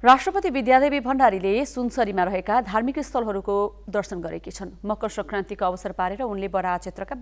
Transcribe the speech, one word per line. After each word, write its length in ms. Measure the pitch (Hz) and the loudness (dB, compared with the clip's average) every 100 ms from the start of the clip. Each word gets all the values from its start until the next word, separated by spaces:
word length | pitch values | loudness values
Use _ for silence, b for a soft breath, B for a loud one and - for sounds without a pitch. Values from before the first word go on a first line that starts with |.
राष्ट्रपति 480 | 247 262 381 381 392 | 8 8 6 0 0
विद्यादेवी 500 | 269 233 254 285 285 | 0 6 6 6 0
भण्डारीले 640 | 240 269 254 190 190 208 | -2 4 4 4 0 0
सुनसरीमा 580 | 277 - 247 247 220 190 | -2 -2 -4 0 0 2
रहेका 380 | 180 190 185 220 | 0 0 0 0
धार्मिक 380 | 214 208 240 277 | 2 -2 0 -4
स्थलहरूको 880 | 277 262 226 196 190 202 208 - - | -4 -2 -2 -4 -2 0 0 -4 -6
दर्शन 320 | 202 190 180 | -4 -4 -6
गरेकी 320 | 165 165 185 | -8 -8 -12
छन्। 200 | - 190 175 | -12 -12 -10
मकर 260 | 202 208 220 | -6 -4 -4
सङ्क्रान्तिको 560 | 214 196 208 190 202 | -6 -6 -6 -6 -2
अवसर 280 | 185 185 202 | -2 -2 -8
पारेर 300 | 185 185 196 | -4 -4 -2
उनले 260 | 254 202 190 | -6 -4 -2
बराह 300 | 185 185 180 | -2 -2 -4
क्षेत्रका 360 | 185 - 196 262 | -6 -10 -10 -10